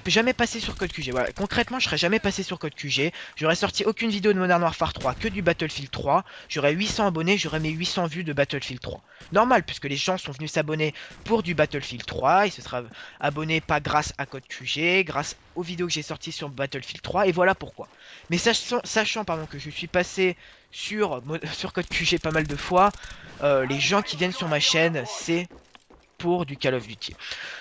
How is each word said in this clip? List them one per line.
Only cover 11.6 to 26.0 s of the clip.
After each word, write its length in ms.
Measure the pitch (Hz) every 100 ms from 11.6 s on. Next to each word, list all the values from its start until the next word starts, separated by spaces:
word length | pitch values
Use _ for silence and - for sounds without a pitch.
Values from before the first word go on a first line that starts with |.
| 151 143 - 120 -
trois, 400 | - 131 180 202
ils 60 |
se 100 | -
seraient 220 | - 123 117 - - -
abonnés 420 | 147 147 156 160
pas 180 | - 156
grâce 340 | 147 - - -
à 80 | 139
Code 180 | 135 -
Q 160 | -
G, 400 | 127 143 165 185
grâce 340 | 170 135 151 - _ -
aux 80 |
vidéos 240 | 175 175 175
que 60 |
j'ai 100 | 156
sorties 280 | 151 147 -
sur 180 | - 147
Battlefield 520 | 131 139 139 - -
trois, 240 | - 180 196
et 60 |
voilà 240 | 170 180 190
pourquoi. 320 | - - - - - - -
Mais 80 | 170
sachant, 440 | 233 220 - 247
sachant, 420 | - 220 208 220 208
pardon, 220 | 165 156
que 100 | 143
je 140 | 147
suis 160 | - 175
passé 500 | 180 180 - 185 175 - - _
sur 520 | - - 214 202 127 123
Mo-, 140 | 160 156
<laughs> 60 |
sur 220 | - 185
Code 140 | - 175
Q 180 | - 165
G 140 | 170
pas 100 | 160
mal 160 | 160 151
de 100 | 147
fois, 360 | - 180 202 - - - - -
euh, 240 | 143 139 131
les 140 | 139
gens 240 | 143 202
qui 140 | 202 151
viennent 160 | 180
sur 160 | 185 170
ma 100 | 147
chaîne, 440 | - 165 165 156 120
c'est 400 | - - 170 180 - _ - _ -